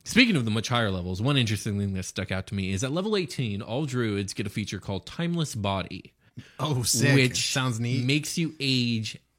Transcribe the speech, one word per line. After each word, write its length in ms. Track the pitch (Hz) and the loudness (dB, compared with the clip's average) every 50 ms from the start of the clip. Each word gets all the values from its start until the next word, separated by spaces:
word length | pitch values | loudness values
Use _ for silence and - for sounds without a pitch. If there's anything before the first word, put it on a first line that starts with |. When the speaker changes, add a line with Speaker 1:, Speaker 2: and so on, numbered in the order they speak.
| - | -8
Speaker 1:
speaking 320 | - - 233 262 233 196 | 2 4 6 6 6 6
of 80 | 143 117 | 4 2
the 60 | 110 | 2
much 180 | 107 117 110 - | 0 0 0 0
higher 220 | 127 120 113 101 | 2 2 2 2
levels, 320 | 95 90 87 90 92 87 | 0 -2 -2 -4 -2 0
one 160 | 110 139 147 135 | 0 2 2 2
interesting 400 | 120 104 110 101 - 113 101 101 | 2 2 0 -2 -2 -2 -2 0
thing 160 | 101 101 95 | 0 -2 -2
that 100 | 92 90 | -4 -6
stuck 260 | - - - 92 - | -6 -6 -6 -4 -2
out 180 | 95 95 92 - | -4 -4 -4 -4
to 60 | 107 | -4
me 160 | 98 92 92 | -4 -2 -2
is 140 | 95 95 135 | -2 -2 -2
at 80 | 131 | -2
level 240 | 143 175 190 220 214 | -2 -2 -2 0 0
eighteen, 460 | 196 175 - - - 131 110 101 98 | 0 -2 -2 -4 -4 -4 -2 -4 -4
all 240 | - - 113 135 160 | -4 -4 -4 -2 -2
druids 480 | 139 123 123 117 110 101 101 101 98 - | -2 0 0 0 0 0 0 -2 -4 -4
get 120 | - 104 | -6 -6
a 40 | 104 | -4
feature 280 | - 113 101 - - 92 | -4 -4 -4 -4 -6 -8
called 280 | - - 98 92 - | -6 -6 -6 -6 -8
Timeless 480 | - - - 170 170 170 170 156 - - | -8 -6 -4 -2 -2 0 -2 -2 -2 -4
Body. 580 | 110 98 98 98 95 90 - - - - - _ _ _ _ _ - - - - - | -2 -2 0 0 -2 -4 -6 -10 -14 -14 -18 _ _ _ _ _ -20 -20 -16 -8 -6
Speaker 2:
Oh, 220 | 135 156 139 127 | -2 -2 0 0
sick. 320 | 117 - - 120 113 143 139 | 0 0 2 4 4 6 6
Speaker 1:
Which 360 | 139 127 127 131 - - - | 6 6 4 2 0 -2 0
Speaker 2:
Sounds 300 | - 139 131 127 117 110 | 0 0 0 0 0 -2
neat. 240 | 120 120 127 - 120 | -2 0 0 0 2
Speaker 1:
makes 320 | 131 143 151 147 - - | 2 2 2 0 -2 -2
you 180 | 180 165 151 - - | -2 -2 -2 -4 -2
age 560 | 139 135 131 127 120 120 117 110 110 110 - - _ _ _ | 0 0 2 2 2 2 0 0 -2 -6 -8 -12 _ _ _